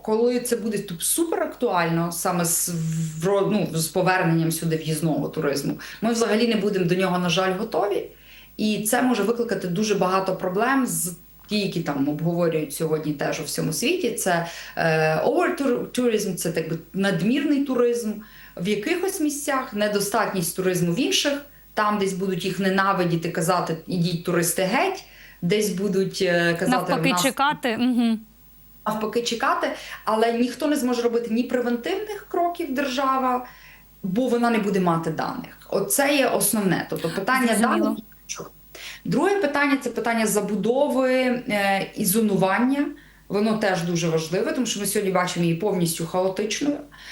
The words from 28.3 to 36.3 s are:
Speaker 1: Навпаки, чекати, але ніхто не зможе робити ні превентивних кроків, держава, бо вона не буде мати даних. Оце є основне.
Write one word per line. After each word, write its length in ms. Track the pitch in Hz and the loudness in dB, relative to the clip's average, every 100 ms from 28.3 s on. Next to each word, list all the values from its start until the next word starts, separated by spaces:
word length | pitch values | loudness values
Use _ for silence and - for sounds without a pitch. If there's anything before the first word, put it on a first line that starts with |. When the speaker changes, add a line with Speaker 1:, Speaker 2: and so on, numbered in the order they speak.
| - - - - - 208 | -20 -20 -20 -20 -10 -6
Speaker 1:
Навпаки, 360 | 214 214 240 | -4 -2 -2
чекати, 460 | 233 226 285 349 269 294 - - | -2 -2 0 0 -2 -4 -10 -8
але 280 | - 220 233 | 0 2 4
ніхто 340 | 233 254 - 302 | 4 0 0 0
не 100 | 294 | 0
зможе 260 | 247 240 | 0 0
робити 320 | 233 233 226 | 2 0 0
ні 80 | 226 | -2
превентивних 840 | 240 247 240 233 320 392 427 403 - | 0 0 0 -2 -2 -4 -4 -10 -6
кроків, 460 | 381 349 349 285 | 0 0 -2 -4
держава, 720 | 262 269 254 269 269 254 247 - - - - - - | -2 -2 0 0 2 0 0 -4 -14 -20 -20 -20 -10
бо 260 | 190 196 254 | -2 0 2
вона 220 | 233 233 | 2 2
не 80 | 226 | 2
буде 220 | 196 190 | 2 2
мати 300 | 180 165 170 | 2 2 0
даних. 460 | 156 123 - - - - | -4 -4 -6 -10 -18 -6
Оце 460 | - - - 285 285 | -4 0 0 2 4
є 100 | |
основне. 580 | 254 | 2